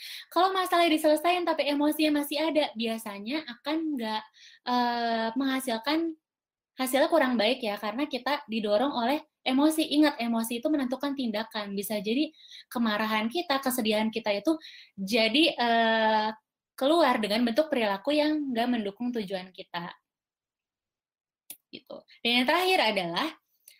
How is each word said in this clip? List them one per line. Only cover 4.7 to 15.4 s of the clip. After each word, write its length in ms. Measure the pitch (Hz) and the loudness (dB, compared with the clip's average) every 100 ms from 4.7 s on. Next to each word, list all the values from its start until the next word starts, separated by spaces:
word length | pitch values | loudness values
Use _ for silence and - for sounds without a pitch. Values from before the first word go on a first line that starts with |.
| 247 240 240 233 226 226 254 | 0 0 0 -2 0 -2 -2
menghasilkan, 800 | 269 262 262 226 254 311 330 320 _ _ _ _ _ - | -2 -2 -2 -4 0 0 -2 -6 _ _ _ _ _ -6
hasilnya 320 | 254 262 320 | 0 2 4
kurang 240 | 339 262 240 | 4 4 2
baik 240 | 208 262 | 2 0
ya, 160 | 220 208 | -2 -4
karena 320 | 214 220 294 | -6 -4 -4
kita 320 | 247 262 285 - | -4 -4 -4 -4
didorong 400 | 220 208 208 269 | -4 0 2 2
oleh 320 | 269 233 302 - _ | 0 -2 -2 -4 _
emosi. 400 | - 262 302 311 302 294 | 0 4 4 2 0 4
Ingat, 160 | 302 277 | 4 2
emosi 400 | 233 226 226 240 | -2 -2 -2 -2
itu 100 | 302 | 0
menentukan 400 | 302 254 262 285 | 0 0 -2 -4
tindakan. 640 | 277 247 208 220 220 202 202 | -4 -4 -4 -6 -8 -8 -6
Bisa 240 | 202 214 | -4 -4
jadi 300 | 196 240 302 - - - - | -2 -2 -2 -6 -20 -20 -10
kemarahan 560 | 247 226 208 220 214 220 | -2 0 0 0 0 -2
kita, 320 | 339 349 269 | -4 -2 -2
kesedihan 480 | 262 247 214 214 220 | 0 -2 0 0 0
kita 240 | 220 214 | -2 -2
itu 240 | 202 254 320 - - - - | -2 0 -2 -4 -20 -20 -10
jadi, 480 | 190 226 220 247 | -2 0 2 4